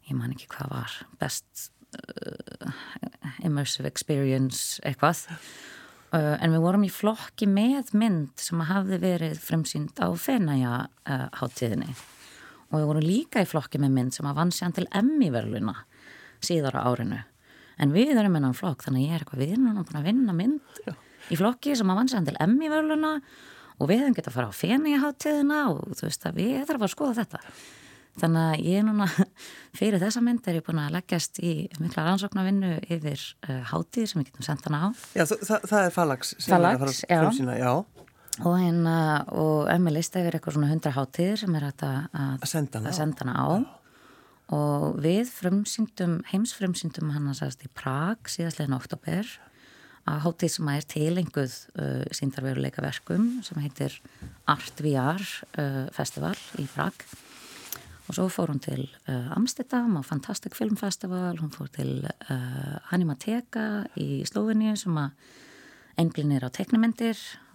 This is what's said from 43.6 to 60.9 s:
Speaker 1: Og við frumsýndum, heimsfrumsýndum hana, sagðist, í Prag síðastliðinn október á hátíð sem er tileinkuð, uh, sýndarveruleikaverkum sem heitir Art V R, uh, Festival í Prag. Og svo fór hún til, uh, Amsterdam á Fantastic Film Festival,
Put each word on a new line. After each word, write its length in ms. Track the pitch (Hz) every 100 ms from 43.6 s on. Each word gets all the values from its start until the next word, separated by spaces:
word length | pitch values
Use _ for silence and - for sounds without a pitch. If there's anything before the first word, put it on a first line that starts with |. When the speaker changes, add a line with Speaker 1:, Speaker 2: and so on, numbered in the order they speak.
| 269 - _ - - - - _ -
Speaker 1:
Og 440 | 151 147 143 151 -
við 300 | 151 190 247
frumsýndum, 880 | - 180 196 208 - 220 - 175 170 -
heimsfrumsýndum 840 | 190 233 - 185 170 160 - 156
hana, 200 | 147 143
sagðist, 320 | 139 139 -
í 60 | 139
Prag 560 | - 131 135 165 226 -
síðastliðinn 480 | - 170 - 143 131
október 480 | - - - 170 233 - - _ - - - -
á 160 | - 151
hátíð 300 | 160 165 165
sem 180 | - 156
er 140 | 143
tileinkuð, 720 | - 156 151 175 165 - 131 - - -
uh, 260 | 143 131 131
sýndarveruleikaverkum 1300 | - 139 131 135 131 135 - 143 - - 170 233 247
sem 140 | - 160
heitir 340 | 147 - 139 - - - - - -
Art 300 | 147 - -
V 120 | 151 135
R, 260 | 131 180 190 - - -
uh, 320 | 143 135 131
Festival 460 | - 143 - 156 - - -
í 80 | 139
Prag. 240 | 143 160 - - - - - - - - - - - -
Og 80 | 139
svo 100 | 185
fór 220 | - 170
hún 100 | 135
til, 280 | - 135 135 - -
uh, 220 | 127 123 170
Amsterdam 580 | 247 - 254 247 240 170
á 60 |
Fantastic 520 | 131 147 - 208 - -
Film 180 | 220 208
Festival, 600 | 202